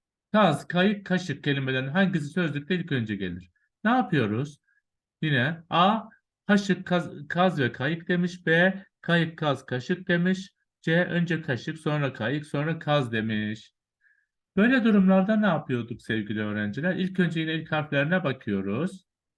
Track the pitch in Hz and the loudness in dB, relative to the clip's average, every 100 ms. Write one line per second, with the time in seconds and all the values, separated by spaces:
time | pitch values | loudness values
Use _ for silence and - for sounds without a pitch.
0 | _ _ _ 214 185 147 - 175 196 202 | _ _ _ 2 4 2 -2 0 2 0
1 | - 185 - 135 147 139 131 131 139 175 | -2 -4 -2 -4 -2 -2 -2 -2 -2 0
2 | 190 160 143 190 165 143 - 180 160 135 | 2 0 -4 -4 -2 -4 -4 -4 -2 -2
3 | 110 98 90 90 - _ _ _ 214 254 | -2 -4 -6 -8 -14 _ _ _ 0 0
4 | 247 147 107 110 147 - _ _ _ _ | 2 2 2 0 -4 -10 _ _ _ _
5 | _ - 156 135 135 165 - 160 185 226 | _ -6 0 2 0 -4 -2 2 4 2
6 | - _ _ _ - 202 202 175 - 180 | -4 _ _ _ 2 2 2 -2 0 -2
7 | 147 - 143 170 185 147 120 - 135 165 | -2 -10 -4 2 2 2 0 0 -4 -4
8 | - 180 175 - 160 165 185 190 - _ | -2 0 0 -2 0 4 4 0 -10 _
9 | - 170 160 - 151 135 - 127 127 180 | 0 0 0 -2 -2 -2 -4 -6 -4 -4
10 | - 175 180 185 - _ _ _ - 170 | 0 0 2 -2 -6 _ _ _ 0 0
11 | 180 175 170 160 160 120 - 156 156 151 | 2 0 0 -2 -2 -4 -6 -6 -2 -2
12 | 139 - 113 151 151 143 156 160 151 147 | -2 -2 -4 -4 -4 -4 -2 -2 0 0
13 | 123 113 110 107 107 107 - _ _ _ | 0 -2 -2 -2 -4 -8 -14 _ _ _
14 | _ _ _ _ _ 190 233 262 220 208 | _ _ _ _ _ 2 4 4 4 6
15 | 185 190 190 220 208 156 - 123 117 110 | 6 6 4 2 2 0 -2 -4 -4 -8
16 | - 110 104 107 107 104 104 117 175 175 | -4 -2 -2 -2 -2 -2 -4 -2 -2 -2
17 | 185 185 170 165 160 160 160 156 147 143 | -2 0 0 0 -2 -4 -2 -4 0 0
18 | 147 185 143 127 - 98 98 110 185 196 | 2 0 0 -4 -2 -2 -2 -2 -4 -6
19 | _ _ _ | _ _ _